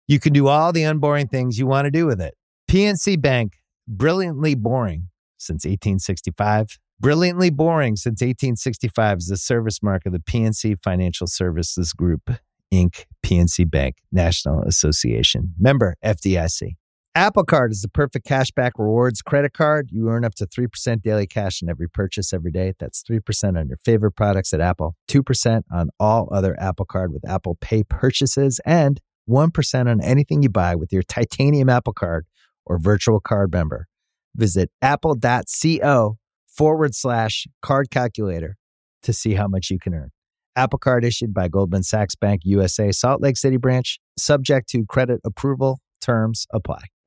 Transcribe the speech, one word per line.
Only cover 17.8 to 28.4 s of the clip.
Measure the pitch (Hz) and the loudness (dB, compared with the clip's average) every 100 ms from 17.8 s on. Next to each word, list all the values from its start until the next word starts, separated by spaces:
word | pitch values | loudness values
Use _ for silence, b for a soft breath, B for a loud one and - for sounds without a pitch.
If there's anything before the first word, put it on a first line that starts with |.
the | 104 | -4
perfect | 156 143 117 - | -2 -2 -2 -2
cashback | 135 131 - 123 - | 0 0 0 -2 0
rewards | 107 113 127 107 | 0 2 2 0
credit | - 143 143 | -2 0 0
card. | - 151 151 127 | 0 2 0 -2
You | 110 113 | -4 -2
earn | 117 117 | 0 -2
up | - | -4
to | 101 | -8
three | - 123 | -4 -6
percent | - 127 113 | -4 -4 -2
daily | 110 107 98 | 0 -2 -2
cash | 110 98 - | -4 -4 -4
in | 85 | -6
every | 80 85 | -6 -6
purchase | - 95 - 92 | -4 -4 -4 -6
every | 90 82 | -4 -4
day. | 87 95 - | -4 -4 -6
That's | - - | -10 -12
three | - 113 | -6 -4
percent | - - 101 87 | -4 -4 -2 -2
on | 71 | -4
your | - - | -4 0
favorite | 110 104 | 2 2
products | - 104 98 - | 0 0 0 -2
at | 78 | -2
Apple, | 87 87 80 - - | 0 -2 -4 -8 -2
two | 143 | 0
percent | 135 123 120 113 - | 0 0 0 0 -2
on | 85 82 - | -2 -2 0
all | 107 113 - | 2 2 0
other | 98 95 - | 0 0 -2
Apple | 95 85 92 | -4 -4 -4
Card | 95 90 | -4 -4
with | 69 - | -6 -6
Apple | 95 92 85 | -4 -4 -6
Pay | - 110 | -2 -2
purchases, | - - 131 - 139 139 | 0 0 0 2 0 0